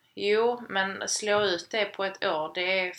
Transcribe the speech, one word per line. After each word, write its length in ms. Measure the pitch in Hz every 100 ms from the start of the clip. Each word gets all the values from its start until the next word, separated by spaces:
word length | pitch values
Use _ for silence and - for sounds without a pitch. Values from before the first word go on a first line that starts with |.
| _ -
Jo, 480 | 202 214 240 240 -
men 340 | 190 196 196 208
slå 340 | - 208 208
ut 260 | 202 175 -
det 160 | 220 202
på 180 | -
ett 220 | 190 190 190
år, 260 | 156 160 185
det 240 | 180 190
är 140 | 180